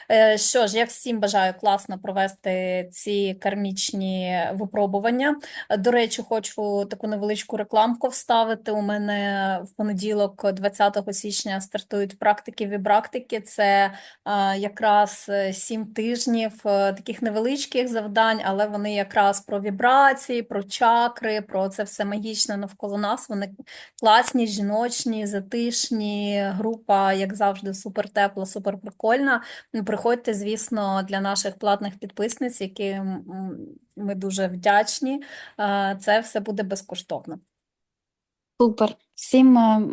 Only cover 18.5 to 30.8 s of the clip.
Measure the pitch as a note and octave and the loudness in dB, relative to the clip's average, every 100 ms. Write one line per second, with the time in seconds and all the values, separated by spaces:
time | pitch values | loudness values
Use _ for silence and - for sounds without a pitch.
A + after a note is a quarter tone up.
18.5 | G3 G#3 G#3 G#3 G#3 G3 A3 G3 G3+ - | 0 0 -2 -4 -4 -2 2 4 2 -2
19.5 | G3+ G#3 G3 A#3+ C4+ C#4 C4+ - A#3+ A#3 | -6 -4 0 4 6 6 4 0 -2 -4
20.5 | G3+ G3 - A#3 A#3 A#3+ A#3+ A3+ G#3+ G#3 | -8 -6 0 4 4 2 -2 -4 -4 -4
21.5 | F#3+ F#3+ F#3+ G3+ - G3+ G#3 A3 G#3 - | -4 -2 -2 -2 -2 -2 -4 -6 -2 -2
22.5 | G3+ G3 - G#3 G3+ G#3 A#3+ - G#3 G3 | -2 -8 -10 -8 -4 -2 0 -2 -4 -6
23.5 | G3+ - - - - A3 A3 B3 B3+ A3+ | -10 -20 -20 -20 0 6 6 6 4 2
24.5 | G3+ G3+ G#3+ A#3+ A#3+ B3 A3 G3+ G3+ G3 | -2 -2 0 -2 -2 -4 -4 -2 -4 -4
25.5 | A#3 A#3 A#3 - A3 G#3 G#3 G3+ G3+ G3 | -4 -2 -2 -2 -2 -2 -4 -2 -2 -2
26.5 | F#3 A3 A3+ - G3 G3 F#3+ G3 G3 G3+ | -4 -4 -4 0 2 4 2 -2 0 0
27.5 | F#3+ G3 F#3+ A3 G3 G3 - G3+ G3 F#3+ | 0 -6 -8 -6 -6 -4 0 0 -2 -8
28.5 | G#3 G3 F#3+ G#3 - A3 B3 C#4 A#3+ - | -6 -6 -6 -8 -4 0 2 2 0 -2
29.5 | - - A3+ G3+ G#3 A#3 A#3+ A#3+ G#3 G3+ | -18 -10 -8 -4 -2 0 0 0 -2 0
30.5 | A3 - A3 | 0 0 0